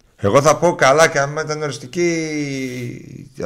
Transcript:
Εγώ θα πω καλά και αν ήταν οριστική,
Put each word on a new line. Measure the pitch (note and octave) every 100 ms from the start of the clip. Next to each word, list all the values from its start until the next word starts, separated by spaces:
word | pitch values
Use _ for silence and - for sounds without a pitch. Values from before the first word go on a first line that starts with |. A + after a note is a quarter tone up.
| _ _
Εγώ | G2+ C3
θα | D3 -
πω | E3+ C#3+
καλά | C3+ D3 D#3+
και | D3
αν | C#3 D3+
ήταν | D3+ D3+
οριστική, | D3+ B2 B2+ F3 F3 E3 D#3+ D3+ C#3+ C3+ C3 B2+ A#2+ A#2+ - - - -